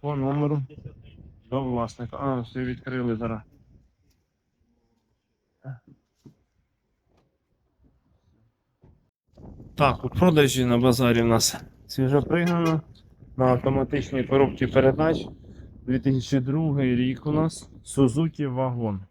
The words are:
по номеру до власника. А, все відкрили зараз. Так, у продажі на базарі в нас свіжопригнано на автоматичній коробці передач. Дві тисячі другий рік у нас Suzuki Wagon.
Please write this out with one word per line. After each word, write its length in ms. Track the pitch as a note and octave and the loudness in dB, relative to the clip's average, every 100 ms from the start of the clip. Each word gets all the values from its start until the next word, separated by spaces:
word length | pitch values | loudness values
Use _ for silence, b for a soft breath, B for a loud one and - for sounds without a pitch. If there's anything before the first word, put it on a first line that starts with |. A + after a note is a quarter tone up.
по 160 | C#3+ C#3+ | -4 -4
номеру 460 | C3+ D3 D3 D3 C3+ - - - - - - - _ | -2 0 0 -2 -4 -12 -18 -20 -20 -20 -20 -20 _
до 140 | C3 | -4
власника. 520 | C3 A#2+ A2+ - A#2+ - | -2 -2 -4 -6 -12 -6
А, 200 | C#3 C3 | -4 -4
все 240 | A#2 C3 | -6 -8
відкрили 520 | B2+ B2 - B2+ A#2+ A2+ | -6 -8 -8 -4 -2 -2
зараз. 240 | A#2 A2 - _ _ - _ _ _ _ _ _ _ _ _ _ _ _ _ _ _ _ _ _ C3+ B2 - C3+ _ _ - _ _ _ _ _ _ _ _ _ _ _ _ _ _ _ _ _ _ _ _ _ A2+ _ _ _ - _ _ _ _ - - - - | -4 -8 -12 _ _ -20 _ _ _ _ _ _ _ _ _ _ _ _ _ _ _ _ _ _ -16 -16 -18 -20 _ _ -20 _ _ _ _ _ _ _ _ _ _ _ _ _ _ _ _ _ _ _ _ _ _ _ _ _ -20 _ _ _ _ -20 -20 -18 -18
Так, 300 | - C#3+ A#2 | 0 0 0
у 40 | B2+ | -6
продажі 560 | - F3+ D#3 C#3 B2 | 2 4 6 4 2
на 140 | B2 A#2+ | 0 4
базарі 440 | B2+ A#2+ B2 A#2 | 4 4 4 4
в 40 | A#2 | 4
нас 300 | A2+ - - - - - | 4 2 -4 -16 -20 -12
свіжопригнано 920 | - C3 C#3+ B2 E3 F3 F3 E3 D#3+ - - - _ - - | -2 2 2 2 0 0 0 2 0 -4 -20 -20 _ -18 0
на 100 | B2+ | 2
автоматичній 760 | B2 C3 C3+ C3 C#3+ - C3+ | 4 2 0 0 -2 -2 -4
коробці 420 | B2 C3+ C3+ - B2+ | 0 4 4 2 2
передач. 600 | C3+ C3 C3 D#3+ E3 - - - B B - - | 4 4 4 0 0 -4 -14 -20 B B -16 -4
Дві 120 | B2+ | 0
тисячі 420 | C3+ C3 B2 C#3 | 2 0 0 -2
другий 560 | C3 D3 D#3+ C#3+ C3 B2 | 0 -2 0 0 2 2
рік 300 | B2+ C3 D3+ | 0 -2 -2
у 60 | |
нас 380 | D3+ D#3+ - - - | 0 0 -4 -18 -20
Suzuki 680 | - - C3+ A#2+ E3 - C#3+ | -8 2 4 4 -2 -2 -6
Wagon. 440 | B2+ C3 B2 A2+ G2 F#2 | -2 -4 -2 -4 -4 -10